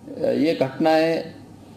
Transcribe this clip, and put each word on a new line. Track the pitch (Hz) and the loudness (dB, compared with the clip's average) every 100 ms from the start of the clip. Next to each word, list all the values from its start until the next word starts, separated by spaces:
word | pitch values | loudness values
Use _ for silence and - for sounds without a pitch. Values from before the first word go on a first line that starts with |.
| - - | -16 -4
ये | 120 120 151 - | -2 2 0 2
घटनाएं | 135 - 160 160 160 165 - - - - - | -2 0 2 4 2 0 -4 -14 -20 -20 -20